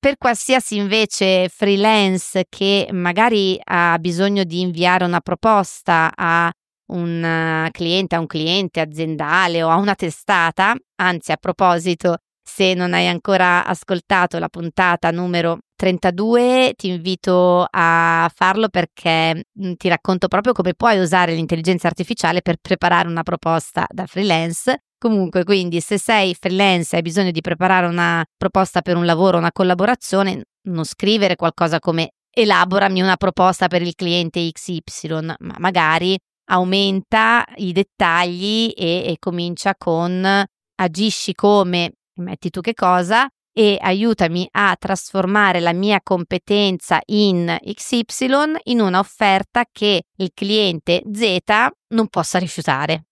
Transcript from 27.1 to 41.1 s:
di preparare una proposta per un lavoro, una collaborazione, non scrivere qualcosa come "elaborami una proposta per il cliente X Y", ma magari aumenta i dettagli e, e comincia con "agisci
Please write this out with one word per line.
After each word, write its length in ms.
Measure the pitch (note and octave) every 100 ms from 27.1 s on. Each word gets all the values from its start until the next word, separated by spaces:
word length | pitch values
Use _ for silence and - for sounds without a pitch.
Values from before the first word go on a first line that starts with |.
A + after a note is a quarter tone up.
| E3 F#3
di 100 | D#3+
preparare 460 | F3 E3+ F#3 F#3 F3
una 360 | F3 E3+ E3+ D#3+ _
proposta 460 | F#3 G3 F#3+ -
per 140 | F3+ F3
un 100 | F3
lavoro, 320 | E3 F#3+ F3+
una 140 | E3+
collaborazione, 920 | - F#3 F3+ G3+ B3 - F#3+ G3 E3+ - _
non 200 | - E3+
scrivere 520 | D3+ - G3 A3 G3 F3+
qualcosa 420 | E3+ - E3+ D#3+
come 320 | - E3 E3 _ _
"elaborami 720 | - A3 F3+ F3+ F#3+ G3 F#3+
una 160 | F#3 F3+
proposta 500 | G3 - F#3 F3 F3+
per 140 | F3
il 140 | F3
cliente 520 | - F3+ F3 E3 F3 E3+
X 180 | D#3+ -
Y", 140 | E3 - - D#3 D#3+ D#3+ -
ma 160 | F3 -
magari 600 | F3 F3+ D#3 E3 F#3 F#3+ _ _ _
aumenta 960 | F#3 F3+ F#3+ G3 F#3+ - A3 A3 A#3 - -
i 160 | F#3+
dettagli 1000 | F3 G3 _ F3 E3 F3+ F3 G3 A3 A3+ -
e, 280 | E3 F3 -
e 100 | E3
comincia 560 | - F3 F3 E3+ G3
con 680 | - - E3 F3 F3+ F#3+ G3 G3 _ _
"agisci 600 | - F3+ D#3+ G#3+